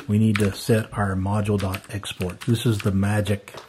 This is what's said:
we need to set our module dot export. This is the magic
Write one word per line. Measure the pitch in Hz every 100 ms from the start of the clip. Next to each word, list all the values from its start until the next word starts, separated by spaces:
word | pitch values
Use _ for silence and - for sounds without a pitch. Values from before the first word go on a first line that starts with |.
| -
we | 104
need | 110 101
to | 101
set | - - 110 - -
our | 101
module | 95 98 104 101 104
dot | 98 95 -
export. | 101 - - 92 -
This | - 113
is | 123 104
the | 104
magic | 95 101 104 101 101 - -